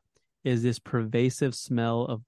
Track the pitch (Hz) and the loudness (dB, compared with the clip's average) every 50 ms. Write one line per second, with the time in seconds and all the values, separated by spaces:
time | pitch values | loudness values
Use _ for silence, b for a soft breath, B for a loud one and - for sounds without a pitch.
0 | _ _ _ _ _ _ _ _ - 131 123 117 117 123 117 - - - - 120 | _ _ _ _ _ _ _ _ -2 0 2 2 2 2 0 -2 -4 -2 -2 -2
1 | 113 110 113 117 123 131 - - 147 135 120 - - - 127 117 117 117 117 117 | 0 0 2 2 2 2 2 0 0 -2 -2 -4 -6 -2 -2 0 0 0 0 0
2 | 123 - 120 113 117 | -2 -2 -4 -8 -8